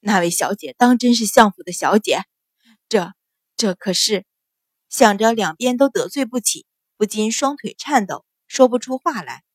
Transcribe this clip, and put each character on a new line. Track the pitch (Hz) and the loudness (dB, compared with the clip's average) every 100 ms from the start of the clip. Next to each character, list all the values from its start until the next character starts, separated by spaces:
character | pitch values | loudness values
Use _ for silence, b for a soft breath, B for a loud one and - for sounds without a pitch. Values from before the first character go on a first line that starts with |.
那 | 208 202 | 0 0
位 | 170 | 0
小 | - 139 | -2 -4
姐 | 202 - - | -4 -10 2
当 | 247 247 | 4 4
真 | 247 | 4
是 | 240 214 | 2 2
相 | - 220 | 4 2
府 | - | 2
的 | - | -12
小 | 180 147 202 | -6 0 2
姐？ | 277 160 - _ _ _ b 226 _ | 2 -4 -4 _ _ _ b _ _
这， | 214 175 - _ _ _ - | -2 -2 -12 _ _ _ -4
这 | 214 | -4
可 | 180 - | -2 -4
是。 | 180 - 202 - _ _ _ _ _ _ | -2 0 -2 -6 _ _ _ _ _ _
想 | - 233 196 | 2 2 4
着 | 226 | 0
两 | 233 185 156 | 0 -4 -2
边 | 247 247 | -2 2
都 | 277 | 0
得 | 190 160 | 0 -4
罪 | 285 254 | -4 -4
不 | 247 | -4
起， | - - _ _ _ _ | -4 -6 _ _ _ _
不 | 208 | -4
禁 | 214 214 | -2 -2
双 | 226 277 285 | 0 -4 -4
腿 | 208 - | -12 -12
颤 | - 285 | -2 -2
抖， | 190 - _ _ _ | -2 -10 _ _ _
说 | - 254 | 4 4
不 | 240 | 4
出 | 254 262 | -6 -6
话 | - 254 | -4 -6
来。 | 139 127 _ | -12 -16 _